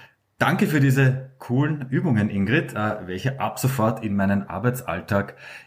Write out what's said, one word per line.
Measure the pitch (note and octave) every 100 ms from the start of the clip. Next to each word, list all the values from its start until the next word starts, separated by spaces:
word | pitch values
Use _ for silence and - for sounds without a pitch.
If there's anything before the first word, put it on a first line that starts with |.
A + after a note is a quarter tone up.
| - _ _ -
Danke | A2+ F#3 F#3+
für | D3
diese | C3+ C3+ C3 C3+ - -
coolen | - B2 D3+ D3+ C3
Übungen, | D3 F3+ A2 G2+
Ingrid, | G2 G2 B2+ C3
äh, | G#2+ G#2+ G#2+ F2+
welche | F#2 - -
ab | G#2+ -
sofort | C3 - A2 A#2+
in | G#2+
meinen | G2 G2 G2+
Arbeitsalltag | G2 F#2 A#2+ C3 - F2 - G2+ G2 - - -